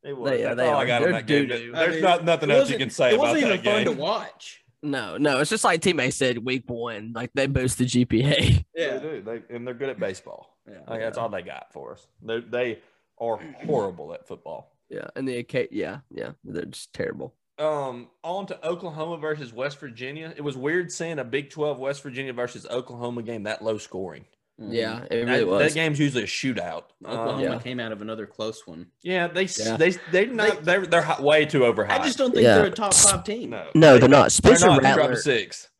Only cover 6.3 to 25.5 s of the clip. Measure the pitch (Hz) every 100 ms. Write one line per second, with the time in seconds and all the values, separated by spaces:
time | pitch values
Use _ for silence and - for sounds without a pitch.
6.3 | 117 120 131 120 120 117 107 110 113 123
7.3 | - 135 135 127 - 127 123 120 110 139
8.3 | 147 - - - 165 151 131 151 135 104
9.3 | 117 - 120 123 120 135 110 101 95 -
10.3 | - - _ _ 95 - 113 110 123 113
11.3 | 98 87 67 - 73 62 - _ _ 113
12.3 | 113 120 120 123 107 _ _ _ _ 117
13.3 | 107 160 131 - 139 98 87 76 85 _
14.3 | 90 - 80 - _ _ - - - 131
15.3 | 123 120 131 - 104 80 107 _ - -
16.3 | - - - - - - - - - 67
17.3 | _ _ - 156 151 135 120 120 _ 160
18.3 | 185 196 185 156 175 185 156 160 165 156
19.3 | 151 127 113 139 139 143 113 127 147 160
20.3 | - 147 127 139 175 175 - 165 156 120
21.3 | 139 139 156 151 131 131 139 143 123 135
22.3 | 123 123 117 95 123 123 120 120 120 113
23.3 | 117 104 110 110 107 - 95 92 71 -
24.3 | _ _ _ 104 113 113 113 - 113 120
25.3 | 127 101